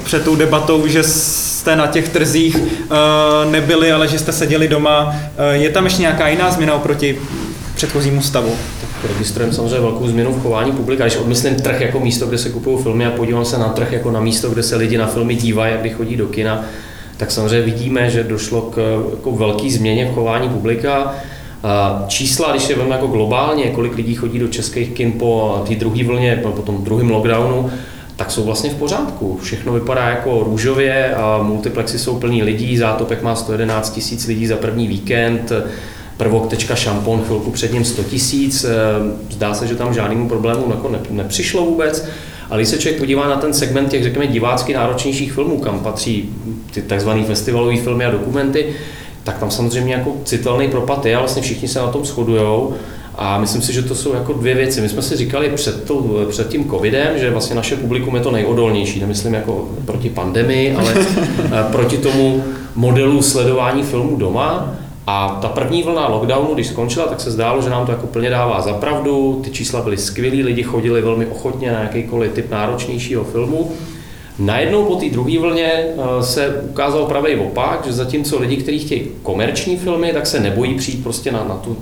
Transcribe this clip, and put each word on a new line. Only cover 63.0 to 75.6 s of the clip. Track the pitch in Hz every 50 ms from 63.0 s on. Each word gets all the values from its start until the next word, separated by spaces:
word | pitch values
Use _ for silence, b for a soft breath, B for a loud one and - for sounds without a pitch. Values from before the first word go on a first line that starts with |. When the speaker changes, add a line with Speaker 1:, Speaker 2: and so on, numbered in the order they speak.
| 135 135 143 143
Speaker 2:
sledování | 139 - - 131 123 123 127 127 123 127 131 139
filmů | 143 139 135 123 123 151 147
doma. | 123 104 92 95 120 139 156 170 180 - B B B B B B B -
A | - 101 98 98 98 98 -
ta | - 110
první | 113 123 123 123 165 170
vlna | 160 165 170 160 147 127
lockdownu, | 107 110 123 120 131 135 147 156 151
když | 127 113
skončila, | - - 117 117 120 - 165 165
tak | 131 - -
se | - 123
zdálo, | 113 107 110 117 123 135
že | 135 131
nám | 123 123 120
to | 120
jako | 117 113 -
plně | 117 - 117 117 123
dává | 123 123 120 120 107 92
za | - 101
pravdu. | 104 101 120 143 147 139 139 143 143 139 135 135 135 135 127
Ty | -
čísla | - - 123 - - 120
byly | 110 110 101
skvělý, | 98 - - - - 120 127 131 139
lidi | 131 123 117 120
chodili | 117 120 123 117 113 117 117 117
velmi | 107 113 113 113 113
ochotně | 113 - - - 131 120 127 131 123
na | 117 110
jakýkoliv | 107 104 101 117 113 - 120 117 113 104
typ | - 123 113 -
náročnějšího | 110 104 104 113 123 123 - 123 123 120 120 - 131 113 101
filmu. | - - 117 120 135 156 165 165 160 B B B B B B B B B B B B B -
Najednou | 101 101 107 123 156 - 202 208 208
po | 202 180
té | 180 170 147
druhé | 117 120 127 143 160 165
vlně, | 160 170 165 165